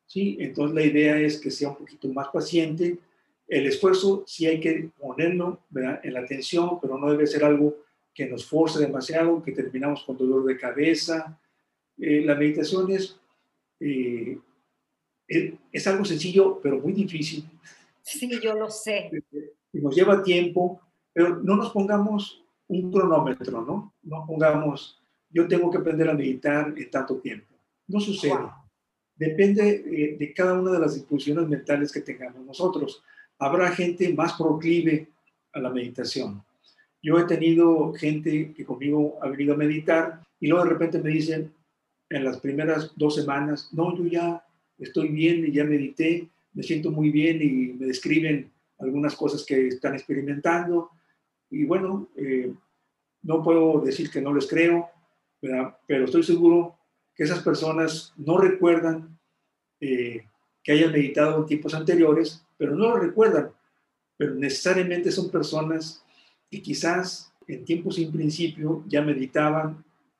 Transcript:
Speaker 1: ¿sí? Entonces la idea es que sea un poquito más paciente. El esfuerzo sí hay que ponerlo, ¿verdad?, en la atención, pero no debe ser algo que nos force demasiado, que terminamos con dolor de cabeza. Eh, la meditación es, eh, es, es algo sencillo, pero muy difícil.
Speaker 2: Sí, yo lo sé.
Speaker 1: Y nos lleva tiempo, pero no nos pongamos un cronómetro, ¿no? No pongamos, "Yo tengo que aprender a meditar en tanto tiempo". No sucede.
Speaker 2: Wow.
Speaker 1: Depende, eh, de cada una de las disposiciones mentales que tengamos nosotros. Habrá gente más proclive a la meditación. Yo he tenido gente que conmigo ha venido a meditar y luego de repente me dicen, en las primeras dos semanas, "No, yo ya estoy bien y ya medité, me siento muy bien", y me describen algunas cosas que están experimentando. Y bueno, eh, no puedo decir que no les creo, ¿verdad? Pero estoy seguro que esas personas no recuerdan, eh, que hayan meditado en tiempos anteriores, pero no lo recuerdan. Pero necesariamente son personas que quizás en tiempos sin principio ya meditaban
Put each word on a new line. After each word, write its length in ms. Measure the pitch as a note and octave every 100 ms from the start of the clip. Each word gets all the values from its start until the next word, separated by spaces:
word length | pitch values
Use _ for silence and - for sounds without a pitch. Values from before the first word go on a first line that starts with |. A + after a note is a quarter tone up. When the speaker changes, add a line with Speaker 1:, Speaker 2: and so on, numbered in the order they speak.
| _
Speaker 1:
¿sí? 320 | F#3+ G3+ -
Entonces 340 | C3+ - D3 D#3
la 80 |
idea 360 | D3+ D3 D3+ D3+
es 200 | D3+ D3+
que 120 | C#3+
sea 180 | - C#3+
un 60 | C#3
poquito 320 | - - C3
más 160 | C3 C#3
paciente. 680 | E3+ D#3 E3+ D#3+ D#3+ F3 F3 _ _ _ _ _
El 180 | C#3+ C3+
esfuerzo 580 | - F#3+ F#3 G3 F#3+ -
sí 200 | - D#3+
hay 140 | D#3+
que 280 | D#3+ D#3+ E3 _
ponerlo, 600 | C3+ B2+ E3 F3+ F3 F3+ _
¿verdad?, 300 | C#3 B2+ D3
en 100 | -
la 80 | B2+
atención, 580 | B2+ C3+ C3 E3+ F3 F3
pero 180 | C3 C3
no 140 | C#3+
debe 160 | D3 D3
ser 160 | D3
algo 320 | D3 D3 D3 D3 _ _ _
que 140 | - B2+
nos 180 | B2 -
force 340 | D#3+ D#3 D#3
demasiado, 640 | C#3+ C3+ B2+ D#3+ E3 E3
que 80 | -
terminamos 520 | G2 C3 C3 C#3+ C#3+ -
con 120 | B2+
dolor 280 | B2+ C3 C3
de 120 | C3
cabeza. 800 | B2 B2+ D#3 D#3 - D#3+ D#3+ - _ _ _ _ _ -
Eh, 240 | D#3 D3 D3+
la 100 | C#3+
meditación 540 | D3+ D3+ D3+ F#3 F#3
es, 280 | F#3+ F#3+ - _ _ _ _ _ _
eh, 600 | D3+ C3 B2 A#2+ G#2+ - _ _ _ _ _ _ _ _ _
es, 260 | E3+ - - _
es 160 | D#3 G3+
algo 160 | G3 G#3
sencillo, 540 | D#3+ F3+ F#3 F#3+ -
pero 180 | C#3+ C3
muy 120 | D#3
difícil. 520 | G3+ F#3 D#3+ D3 D3+ - _ - - _ _
Speaker 2:
Sí, 380 | - - B3 A#3+
yo 140 | G#3+ G#3+
lo 140 | A3
sé. 420 | - A3 G3+ E3+ D#3 - - - - _
Speaker 1:
Y 80 | -
nos 160 | C#3+ C#3+
lleva 280 | F#3+ G3
tiempo, 580 | F#3+ F3 F3 F3 F3+ - _ _ _
pero 240 | F3 F3 E3+
no 180 | F3+ G3+
nos 160 | -
pongamos 720 | G#3 G3 G#3 G#3 G#3 G3+ - _ _ _
un 240 | F#3 F#3
cronómetro, 680 | G3 F#3+ D#3 C3 B2+ B2+ B2
¿no? 300 | A#2 G3 - _
No 220 | - D#3 D#3
pongamos, 720 | D#3 D#3 D3 D3+ C#3 - _ _ _ _
"Yo 180 | E3+ E3
tengo 220 | E3+ F3
que 80 | -
aprender 320 | E3 D#3 D#3+
a 40 |
meditar 600 | D3+ C3+ B2+ D3+ D3 D3 D3
en 140 | B2+
tanto 280 | C#3 B2+ C3
tiempo". 360 | A#2+ G#2 _ _ _ _ -
No 120 | G3+
sucede. 340 | G3+ - D3
Speaker 2:
Wow. 180 | C#3 A#2+ - _ _ _ _ _ _
Speaker 1:
Depende, 540 | D#3 D#3 G3 G3+ G#3 G3+ D3+
eh, 320 | D#3 D3 -
de 160 | D3
cada 260 | - F#3 F#3
una 120 | F#3
de 80 | F3+
las 160 | D#3 C3+
disposiciones 520 | - C#3+ C#3+ D3+ D#3+
mentales 440 | C#3+ - C#3+ D3
que 100 | C#3+
tengamos 420 | - B2 B2+ B2+ C3
nosotros. 580 | - F3+ - C#3+ - _ - - _
Habrá 320 | C#3 F3 F3
gente 400 | F3 F3 F3 F3+
más 200 | D#3 E3
proclive 760 | - D#3 D#3 E3 E3+ D#3+ D3+ - _ _ _ _
a 60 | D3+
la 100 | B2+
meditación. 760 | B2+ A#2+ A#2+ A#2 C3+ A2+ G2+ - _ _ _ _ _
Yo 160 | D#3 E3
he 60 | E3+
tenido 680 | D#3+ E3 E3 E3+ D#3+ D3+
gente 600 | - D3+ D3+ D#3 D3+ D#3
que 120 | - C3+
conmigo 520 | B2 C#3+ D3+ D3+ -
ha 80 | C#3
venido 240 | C#3 C#3+
a 40 | D3
meditar 640 | D3+ D#3 E3 E3 E3 - - _
y 80 | D3
luego 160 | E3+ F3
de 60 |
repente 280 | E3 E3 D#3+
me 100 | D#3
dicen, 440 | D#3 D#3 D#3 D#3+ _ _ _ _ _ _
en 140 | D3
las 160 | C3 B2+
primeras 540 | C#3 C#3 D#3+ D#3 D#3 -
dos 180 | D3+ D3+
semanas, 540 | C#3+ C#3 D3 D3 -
"No, 240 | E3 F3 F3
yo 100 | E3+
ya 380 | E3+ E3+ E3+ _ _ _ _
estoy 320 | C3 - D#3
bien 360 | D3+ D#3+ E3+ D#3
y 60 |
ya 120 | C#3+
medité, 640 | D3+ D3 C3+ - D#3+ E3+ E3 _ _
me 100 | -
siento 280 | D3 D#3+ D#3+
muy 180 | D3+ D#3
bien", 320 | D3 D#3+ D#3+
y 320 | D3 B2+ B2+
me 120 | B2+ C3
describen 640 | B2+ D3 D#3 D#3+ C#3+ - _ _ _
algunas 360 | C3 C#3 D3 -
cosas 300 | D3 D3 -
que 220 | C3+ B2+
están 260 | B2+ C#3
experimentando. 960 | C3+ - C3+ C#3 C#3+ E3 F3 F3 E3+ E3 _ _ _ _ _ _
Y 140 | D3+ C#3
bueno, 440 | F#3 F#3+ G3 - -
eh, 380 | C3+ C3 B2+ - _ _ _ _ _ _
no 200 | D#3+ D#3+
puedo 380 | D#3+ E3 D#3+ D3
decir 280 | C3 - D3+
que 120 | C#3
no 120 | C3+
les 140 | C#3+ -
creo, 420 | D#3 E3+ E3+ E3+ _ _ _ _ _
¿verdad? 360 | C3+ B2+ C3 - _
Pero 180 | C#3 B2+
estoy 180 | E3+
seguro 540 | E3 E3+ E3+ E3+ F3 - _ _ _ _
que 80 |
esas 160 | D#3 E3+
personas 680 | F3+ D3 D#3+ D#3 D#3+ D#3 - -
no 200 | C#3+ F3+
recuerdan, 800 | F#3+ F#3 E3+ E3 E3 D#3+ - - _ _ _ _ _ _
eh, 440 | C#3+ B2+ A#2+ A#2 - _ _ _
que 80 | -
hayan 200 | D3+ E3
meditado 480 | D3+ C3+ - D3+ D#3
en 60 | D#3
tiempos 280 | D3 D3
anteriores, 720 | D#3 D#3+ E3+ D#3+ D3+ D#3 - _ _
pero 180 | C#3+ D3+
no 140 | A3+
lo 80 | A3+
recuerdan. 540 | F3 G3 A3 E3 C3 - _ _ _ _ _ _
Pero 180 | D3 C3
necesariamente 760 | C#3 - F3+ F#3 F3+ F3 F3+
son 180 | G3 E3+
personas 720 | E3+ D3+ D#3 D#3 D#3+ D#3+ - _ _ _ _ _
que 120 | G3+
quizás 720 | - C#3 E3 F3+ F3+ - - _ -
en 180 | D3 -
tiempos 300 | E3+ F#3 -
sin 160 | D#3+
principio 720 | D#3 D3+ D3+ E3 D#3 D#3 D#3+ -
ya 140 | D3
meditaban 800 | D3+ C3+ C3 C#3+ D3+ D#3 D#3 D#3 - _ _ _